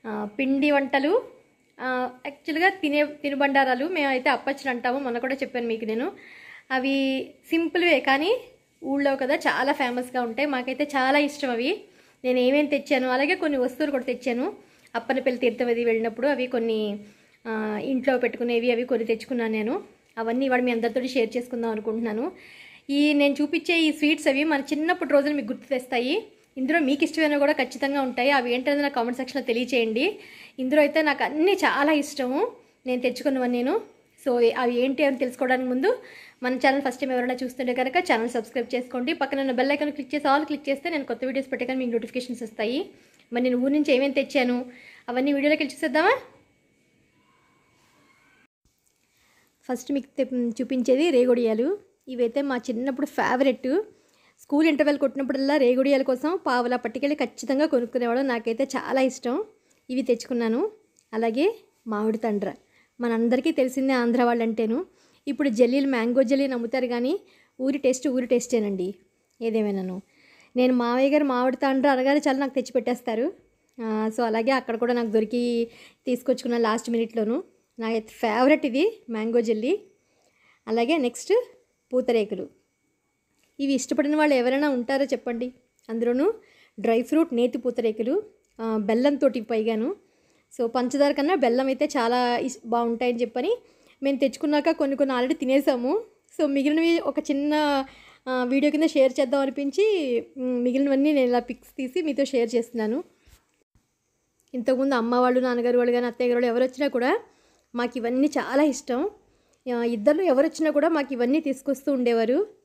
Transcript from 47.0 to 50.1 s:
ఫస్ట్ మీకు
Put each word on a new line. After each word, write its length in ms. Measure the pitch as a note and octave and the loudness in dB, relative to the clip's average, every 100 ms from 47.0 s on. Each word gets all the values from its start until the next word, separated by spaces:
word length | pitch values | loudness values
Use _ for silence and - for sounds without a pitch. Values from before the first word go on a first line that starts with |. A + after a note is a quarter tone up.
| _ _ _ _ _ _ _ _ _ _ _ _ _ _ _ _ _ _ _ _ _ _ _ _ _ _ - | _ _ _ _ _ _ _ _ _ _ _ _ _ _ _ _ _ _ _ _ _ _ _ _ _ _ -8
ఫస్ట్ 200 | B3 - | -8 -4
మీకు 260 | C#4 - | -6 -4